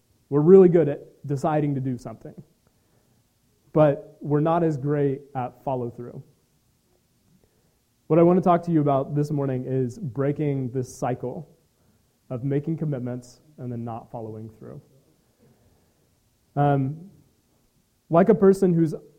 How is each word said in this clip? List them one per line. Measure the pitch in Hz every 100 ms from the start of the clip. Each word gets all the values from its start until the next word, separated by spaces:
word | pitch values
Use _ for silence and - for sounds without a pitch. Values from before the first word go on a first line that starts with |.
| _ _ _
We're | 143
really | 156 190 180
good | 170 143
at | 143 - _ 131
deciding | 139 165 156 147 131
to |
do | 131 120
something, | 117 113 151 147 - _ _ _ _ _ _ _ _ _ _ _ _
but | 160 151 143 - -
we're | 143 147
not | 156 170
as | 165 143
great | 143 147 143 135 -
at | 135 123 -
follow | - 127 120
through. | 117 120 139 - _ _ _ _ _ _ _ _ _ _ _ _ _ _ _ _ _ _
What | 160
I |
want | 170 185
to |
talk | 180 170
to | 170
you | 160
about | 147 135 139
this | 147 147
morning | 147 139 127 131
is | 131 123 165
breaking | 165 123 135 147 147 135 127
this | 131 123
cycle | - 127 127 127 - 147 _ _ _ _ _ _ _ _
of | 127
making | 139 139 147 160
commitments | 170 131 123 123 - - _ -
and | 123
then | 120
not | 117 113 -
following | 120 110 107 110 110
through. | 120 139 - _ _ _ _ _ _ _ _ _ _ _ _ _ _ _ _
Um, | 147 143 143 135 160 190 - _ _ _ _ _ _ _ _ _
like | 165 196
a | 226
person | 196 196 185
who's | 165 160 170 -